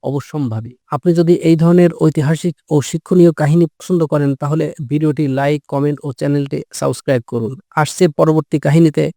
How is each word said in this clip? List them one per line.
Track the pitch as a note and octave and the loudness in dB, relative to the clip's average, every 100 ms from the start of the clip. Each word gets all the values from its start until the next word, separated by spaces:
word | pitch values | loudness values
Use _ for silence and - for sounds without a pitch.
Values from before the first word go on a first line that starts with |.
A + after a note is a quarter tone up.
অবশ্যম্ভাবী। | C3+ C#3 - D3+ C3 A2 A2+ - _ | -4 -6 -6 -6 -4 -6 -10 -18 _
আপনি | C#3+ F3+ | -4 0
যদি | E3 E3+ | 2 2
এই | F3 E3+ E3 | 2 4 2
ধরনের | E3 F3 F3 - | 4 4 4 2
ঐতিহাসিক | D#3 D3+ C#3+ D#3+ F3 - _ | 0 0 -2 -2 -4 -8 _
ও | D3+ | -4
শিক্ষণীয় | B2+ E3 - F#3 F3 | -2 -8 0 4 4
কাহিনী | D#3 D3+ E3+ E3 | 4 0 2 0
পছন্দ | _ - F3+ D#3+ | _ -4 -2 0
করেন, | D3+ C#3+ C3+ | 0 -2 -2
তাহলে | C#3+ D#3+ D3+ - B2 | -4 -2 -4 -6 -6
ভিডিওটি | D3 D3+ C#3+ D3 | -2 -2 -2 -2
লাইক, | C3 C#3 D3+ _ | -2 -2 -2 _
কমেন্ট | C#3 D3 D3 | -2 -2 -2
ও | D3 | -8
চ্যানেলটি | - C#3+ C#3+ C#3+ D3 - | -6 -2 -2 -2 -8 -10
সাবস্ক্রাইব | - C#3 C3 - B2+ - | -6 -4 -4 -2 -2 -2
করুন। | A#2+ A2+ C3 _ - | -6 -6 -10 _ -4
আসছে | D3+ - F3+ | -4 0 -2
পরবর্তী | - D#3+ D#3 D3+ D#3 | 2 2 2 0 -2
কাহিনীতে | D3+ D#3 E3 D3+ D3+ | 2 4 4 2 -4